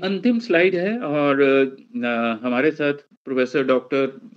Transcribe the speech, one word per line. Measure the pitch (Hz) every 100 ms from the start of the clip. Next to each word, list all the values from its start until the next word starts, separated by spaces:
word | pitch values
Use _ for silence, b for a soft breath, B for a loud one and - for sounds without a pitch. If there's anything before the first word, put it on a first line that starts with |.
अंतिम | 185 196 240 233
slide | - 170 180 180
है | 185 233
और, | 175 147 143 139 139 135 135 - - 120
अ, | 120 117 117 110 123
हमारे | 123 151
साथ | 151 147
प्रोफेसर | 143 - _ - 131 123 151
doctor | 131 127 123 139 131 139 -